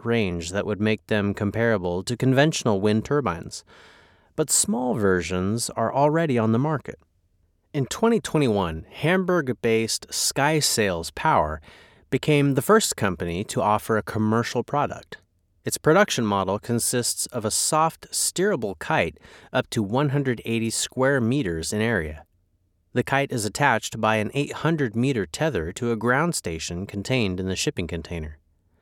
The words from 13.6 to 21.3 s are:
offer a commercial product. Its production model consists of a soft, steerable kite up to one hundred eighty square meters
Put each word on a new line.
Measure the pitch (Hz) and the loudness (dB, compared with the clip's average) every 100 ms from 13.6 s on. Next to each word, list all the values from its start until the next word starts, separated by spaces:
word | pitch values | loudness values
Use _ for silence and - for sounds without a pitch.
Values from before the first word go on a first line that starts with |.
offer | 98 104 - 110 | 2 2 2 0
a | |
commercial | - 110 107 113 117 127 | 0 0 2 2 0 -4
product. | - 143 127 - - - _ _ _ _ - | -2 -2 -2 -6 -14 -20 _ _ _ _ -8
Its | - | 0
production | 151 175 208 - 110 | 4 6 4 2 0
model | 98 95 101 | 0 0 -2
consists | - 117 - 123 117 - - | -2 -2 0 -2 -2 -4 -6
of | 123 107 | -4 -2
a | |
soft, | - - 156 160 - - | -2 0 2 0 -2 -8
steerable | - - - 196 165 110 92 | -4 -4 0 0 0 -4 -6
kite | - 160 85 - - - - | -2 0 0 -4 -20 -20 -4
up | 123 - | -4 -2
to | 117 | -2
one | 98 123 147 | 0 0 2
hundred | 143 131 113 | 0 0 -2
eighty | - 113 113 | -2 -2 -2
square | - - - 131 139 | -2 -4 0 2 2
meters | 113 | 2